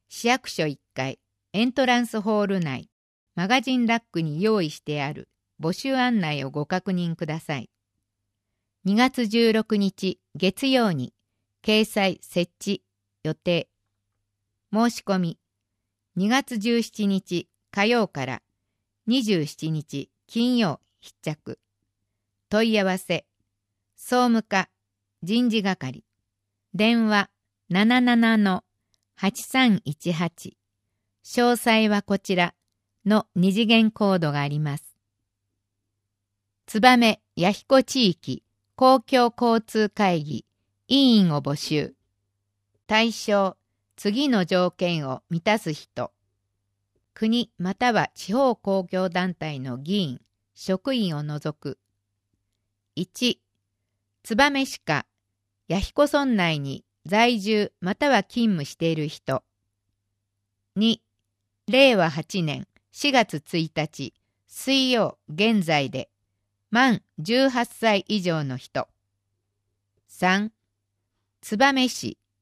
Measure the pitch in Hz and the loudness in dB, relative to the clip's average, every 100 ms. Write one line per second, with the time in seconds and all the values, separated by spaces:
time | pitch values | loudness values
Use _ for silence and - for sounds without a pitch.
0 | _ - 233 254 - - 156 135 _ - | _ -4 -2 -2 -2 -4 -4 -6 _ -8
1 | 135 - _ _ _ 190 247 269 254 240 | -8 -8 _ _ _ -2 -2 0 2 2
2 | 240 220 208 214 202 196 156 123 - _ | 0 -4 -2 0 0 -2 -4 -6 -12 _
3 | _ _ _ - 190 262 254 254 233 233 | _ _ _ -6 0 0 0 0 0 -2
4 | - 170 160 147 214 214 160 - - 147 | -4 -6 -4 -2 0 0 -2 -6 -8 -6
5 | 139 - - _ _ - 160 185 269 262 | -6 -8 -16 _ _ -6 -6 -4 -2 0
6 | 247 226 160 147 135 147 151 185 196 180 | 0 0 -2 -4 -6 -6 -4 -4 -4 -4
7 | 170 165 156 156 - 139 - _ _ _ | -4 -6 -6 -8 -6 -8 -10 _ _ _
8 | _ _ _ _ _ _ _ _ 185 208 | _ _ _ _ _ _ _ _ -2 2
9 | 254 262 220 233 226 220 - 214 196 - | 2 2 0 2 4 2 0 -2 -2 -4
10 | 190 - _ 151 190 - 269 262 220 147 | -6 -6 _ -4 -2 0 0 2 2 -2
11 | 123 - _ _ _ _ - 214 214 208 | -6 -12 _ _ _ _ 0 0 0 0
12 | 196 - - 175 175 _ 196 190 - _ | -2 -4 -6 -4 -4 _ -6 -6 -8 _
13 | _ _ 156 156 180 170 - _ _ _ | _ _ -8 -4 -2 -2 -4 _ _ _
14 | _ _ _ _ _ _ _ 208 233 - | _ _ _ _ _ _ _ 0 0 -2
15 | - 190 170 - _ _ _ _ _ _ | -4 -2 -2 -8 _ _ _ _ _ _
16 | _ 175 202 262 277 233 226 233 226 - | _ -4 0 0 -2 -4 -2 0 -2 -4
17 | 202 190 - 175 - _ _ - 214 240 | -2 -2 -2 -6 -8 _ _ -2 0 2
18 | 196 143 131 120 - _ _ _ _ _ | 0 -4 -8 -8 -14 _ _ _ _ _
19 | - 262 214 180 147 - 160 156 - 139 | -2 0 0 0 -2 -6 -6 -6 -8 -12
20 | - _ _ 233 240 247 196 123 _ _ | -12 _ _ -2 0 0 0 -4 _ _
21 | - _ - 151 - 110 _ _ _ _ | -20 _ -10 -8 -12 -16 _ _ _ _
22 | _ _ _ _ _ 208 226 214 190 185 | _ _ _ _ _ 0 2 2 0 -2
23 | - 165 - _ _ _ _ _ _ _ | -4 -6 -6 _ _ _ _ _ _ _
24 | - 247 247 226 - 196 - _ _ _ | -2 2 2 2 0 -2 -4 _ _ _
25 | _ _ 170 233 247 220 196 185 131 - | _ _ -4 0 2 0 0 -4 -8 -12
26 | - _ _ _ _ _ _ 180 220 233 | -20 _ _ _ _ _ _ -2 2 2
27 | 220 208 196 _ _ _ _ 185 220 247 | 2 0 -2 _ _ _ _ 2 4 4
28 | 247 240 226 220 202 185 - _ _ _ | 4 4 4 4 2 0 -6 _ _ _
29 | _ _ 196 - - 262 254 190 - - | _ _ -4 -4 -4 2 2 2 -2 -6
30 | 175 165 170 - - - _ _ _ _ | -6 -2 -4 -6 -16 -20 _ _ _ _
31 | _ _ - - 240 240 233 220 220 208 | _ _ -8 0 2 2 2 2 2 0
32 | - 196 - 180 175 - _ _ _ _ | 0 -4 0 0 0 -4 _ _ _ _
33 | 196 214 - 175 185 196 220 226 220 - | 2 2 2 0 2 2 4 4 4 2
34 | 202 185 156 143 143 147 147 147 - _ | 0 2 0 -2 -4 -4 -4 -6 -12 _
35 | _ _ _ _ _ _ _ _ _ _ | _ _ _ _ _ _ _ _ _ _
36 | _ _ _ _ _ _ - 214 233 247 | _ _ _ _ _ _ -8 4 6 6
37 | 226 - _ - 175 202 - 269 254 262 | 4 2 _ -2 0 0 2 2 4 2
38 | 208 165 - 127 - _ _ - 262 262 | 0 0 -6 -10 -12 _ _ 2 4 4
39 | - 254 240 - 240 226 - 220 208 - | 4 2 2 0 0 0 0 -2 -2 0
40 | 196 170 151 117 - _ _ _ - 269 | 0 0 -4 -10 -12 _ _ _ 0 4
41 | 262 220 175 147 139 147 - 151 143 - | 6 6 4 2 -2 -6 -2 -2 -4 -10
42 | _ _ _ _ _ _ _ _ - 214 | _ _ _ _ _ _ _ _ -2 2
43 | 233 214 - 202 190 - _ _ _ - | 2 -2 -2 0 0 -4 _ _ _ -8
44 | 202 220 294 220 175 180 180 - 175 165 | -4 -2 0 0 2 0 0 -2 -2 -2
45 | 135 127 - 165 214 214 170 151 - - | -4 -8 -6 -4 0 -2 -2 -8 -12 -10
46 | 120 - _ _ _ _ _ _ _ _ | -10 -12 _ _ _ _ _ _ _ _
47 | _ - 220 240 - - 180 - 247 208 | _ -4 -2 0 -2 -6 -6 -2 0 0
48 | - - - 233 269 214 196 190 175 185 | -2 -6 -4 0 0 0 -2 -2 -2 -4
49 | 185 180 185 170 156 139 131 123 147 202 | -2 -2 -4 -6 -8 -8 -8 -8 -4 -4
50 | 156 120 _ _ _ _ - 190 269 254 | -4 -8 _ _ _ _ -6 -4 -2 -2
51 | 190 147 147 147 156 - 143 - _ _ | -2 -4 -6 -6 -8 -8 -12 -12 _ _
52 | _ _ _ _ _ _ _ _ _ - | _ _ _ _ _ _ _ _ _ -10
53 | 185 - 247 - _ _ _ _ _ _ | -10 -2 -2 -2 _ _ _ _ _ _
54 | _ _ - 220 285 269 269 - - 143 | _ _ -4 2 2 2 -4 -6 -4 -4
55 | - _ _ _ _ _ - 180 - - | -4 _ _ _ _ _ -6 -4 -2 0
56 | 285 285 269 214 170 151 139 135 - _ | 2 2 0 0 0 -2 -6 -10 -14 _
57 | 156 208 240 233 196 214 202 - 180 - | -2 2 2 2 0 0 -2 -4 -6 0
58 | 294 226 - 247 226 175 139 - 165 160 | 2 2 0 -2 0 0 -4 -4 -2 -2
59 | 147 - - 131 - _ _ _ _ _ | -4 -8 -6 -6 -6 _ _ _ _ _
60 | _ _ _ _ _ _ _ 190 220 - | _ _ _ _ _ _ _ -2 0 -2
61 | _ _ _ _ _ _ - 254 269 214 | _ _ _ _ _ _ -2 4 6 6
62 | 160 147 - 196 160 135 - _ _ - | 2 -2 -6 -4 -4 -4 -10 _ _ -6
63 | 285 262 214 151 - 170 160 160 151 - | 0 2 0 -4 -6 -4 -4 -4 -6 -8
64 | 131 - _ _ _ - 262 269 262 240 | -14 -14 _ _ _ -10 -2 0 2 0
65 | 170 - - 151 220 214 165 147 135 135 | 0 -4 -14 -2 0 2 2 0 0 -6
66 | - _ _ _ _ _ _ 226 262 208 | -12 _ _ _ _ _ _ 0 2 0
67 | - - 160 247 269 247 240 - 226 202 | -4 -12 -2 0 2 0 -4 -2 0 0
68 | - 208 180 160 139 127 - 135 - _ | -2 -4 -2 -4 -4 -8 -8 -8 -8 _
69 | _ _ _ _ _ _ _ _ _ _ | _ _ _ _ _ _ _ _ _ _
70 | _ - 180 196 214 - _ _ _ _ | _ -2 0 0 -2 -10 _ _ _ _
71 | _ _ _ _ - 208 269 269 254 - | _ _ _ _ -8 2 2 4 0 -2
72 | 117 - _ _ | -10 -12 _ _